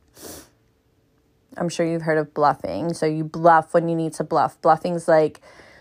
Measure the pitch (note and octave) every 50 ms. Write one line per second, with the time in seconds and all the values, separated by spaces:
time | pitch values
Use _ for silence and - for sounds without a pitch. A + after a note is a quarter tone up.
0 | _ _ _ - - - - - - _ _ _ _ _ _ _ _ _ _ _
1 | _ _ _ _ _ _ _ _ _ _ - - F3+ E3+ - - E3+ E3 E3 E3
2 | D#3+ D#3+ D#3 D#3 D3+ D3 - D#3 D3 C#3+ C#3+ - - - E2+ F#2+ D3+ E3+ E3+ -
3 | - D#3 D#3 D#3 D#3+ D#3 - E3 E3 E3+ E3 D#3+ D#3 - - F3 E3 E3+ E3+ E3
4 | E3 D#3+ D#3+ - D#3+ D#3 E3+ D3+ B2 C#3 - _ - E3+ D#3+ D#3 - F#3 F3 E3+
5 | E3+ - E3 D#3+ D#3 D3+ - - - - - - - - - -